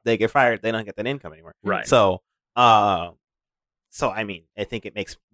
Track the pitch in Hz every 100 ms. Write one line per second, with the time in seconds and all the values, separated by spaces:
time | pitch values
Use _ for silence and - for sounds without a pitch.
0 | 117 107 110 143 123 113 113 110 101 104
1 | 117 139 82 78 82 - 101 98 - 127
2 | 98 92 _ _ _ 120 120 107 101 90
3 | 87 87 _ _ _ _ _ _ _ -
4 | 127 104 104 87 82 104 101 113 101 104
5 | 92 - _